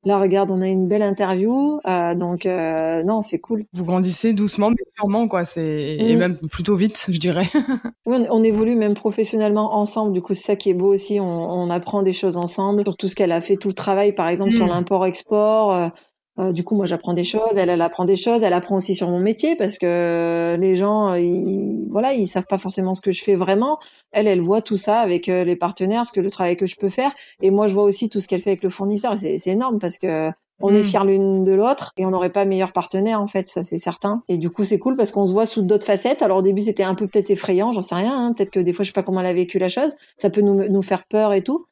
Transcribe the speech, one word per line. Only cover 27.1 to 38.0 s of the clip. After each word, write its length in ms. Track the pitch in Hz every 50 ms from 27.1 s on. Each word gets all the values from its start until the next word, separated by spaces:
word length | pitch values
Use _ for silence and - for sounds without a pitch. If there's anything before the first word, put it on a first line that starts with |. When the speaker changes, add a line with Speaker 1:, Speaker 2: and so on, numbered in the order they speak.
| 262 - - - - _
Speaker 1:
Et 80 | - 190
moi, 160 | 196 202 214
je 80 | 208 190
vois 80 | 202
aussi 260 | 208 202 196 - 233 220
tout 120 | - 208
ce 80 | 185 -
qu'elle 120 | 190 180
fait 100 | 180 202
avec 120 | 190 180
le 80 | - 185
fournisseur. 440 | 185 - 196 202 214 202 214 247 208
Et 20 |
c'est, 200 | 208 196 202 -
c'est 140 | 170 - 185
énorme 300 | 190 214 254 262 233 208
parce 180 | 185 170 165 -
que 320 | - 185 160 156 160 160 165 _ _ _ _ _
on 120 | - 202
est 80 | 202 208
Speaker 2:
Mm. 40 | 214
Speaker 1:
fiers 200 | 202 185 208 196
l'une 380 | 196 196 196 196 196 190 190 185
de 80 | 190
l'autre 380 | 190 190 214 247 277 - - - _
et 100 | - 190
on 40 | 185
n'aurait 200 | 185 185 180 180
pas 140 | 180 202 196
meilleur 260 | 196 190 185 190 185
partenaire, 480 | - 180 175 - - 190 196 220 226 214
en 60 | 202
fait, 220 | 208 - 196 190 -
ça 160 | - 180 180
c'est 140 | - 170 170
certain. 440 | - 175 175 - - 202 214 233 - -
Et 100 | 180 170
du 100 | 160 175
coup, 120 | 175 -
c'est 160 | 208 190 214 185
cool 180 | - 262 262
parce 140 | 269 220 202
qu'on 140 | - 202 202
se 80 | 185
voit 140 | 185 208 226
sous 160 | 220 - 233
d'autres 240 | 196 180 214 202 208
facettes. 360 | - 202 190 - 247 285 -
Alors 160 | - 190 190 190
au 40 |
début, 180 | 185 196 196 196
c'était 200 | 208 220 208 - 196
un 100 | 185 190
peu 120 | 185 208 190
peut-être 220 | - 214 190 -
effrayant, 400 | 196 190 - - 185 180 208 240
j'en 100 | 240 202
sais 120 | 185 - 170
rien, 160 | 180